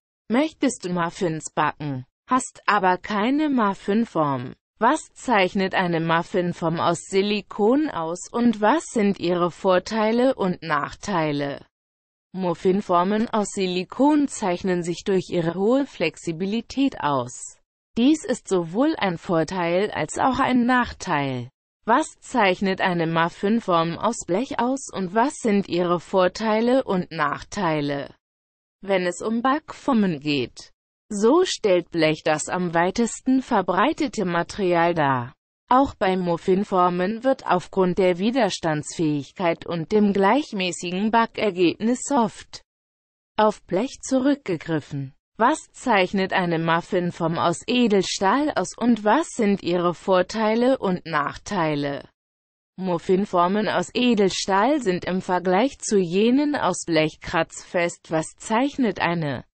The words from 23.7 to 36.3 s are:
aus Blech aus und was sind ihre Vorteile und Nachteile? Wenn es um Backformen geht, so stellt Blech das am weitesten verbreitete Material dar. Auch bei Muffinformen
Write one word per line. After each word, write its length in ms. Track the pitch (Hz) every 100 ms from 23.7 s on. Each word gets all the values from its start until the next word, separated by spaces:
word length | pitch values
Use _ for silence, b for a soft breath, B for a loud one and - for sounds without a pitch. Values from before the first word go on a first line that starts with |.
| 170 170 165
aus 260 | 214 - -
Blech 320 | 185 269 -
aus 320 | 240 269 -
und 220 | 185 180
was 220 | 220 277 -
sind 340 | 220 202 -
ihre 300 | 175 175 175
Vorteile 840 | - 190 180 - 220 214 240 262 -
und 260 | 190 -
Nachteile? 1040 | 160 143 139 - 208 175 151 143 143 131 - _ _ _ _ _ _
Wenn 240 | 190 190 180
es 160 | 175
um 200 | 220 233
Backformen 760 | 254 294 - - - 233 190 147
geht, 540 | 147 143 113 - - _ _ _ -
so 360 | 208 220 330 370
stellt 460 | - 208 180 165
Blech 320 | 170 156 156
das 260 | 165 151 -
am 240 | 180 175
weitesten 720 | 165 180 233 233 - - 262
verbreitete 800 | - 214 185 180 254 330 294 - 180
Material 680 | 170 170 - 180 170 170
dar. 400 | 160 143 127 123 _ _ _ -
Auch 260 | 254 277 -
bei 220 | 185 185
Muffinformen 1080 | 175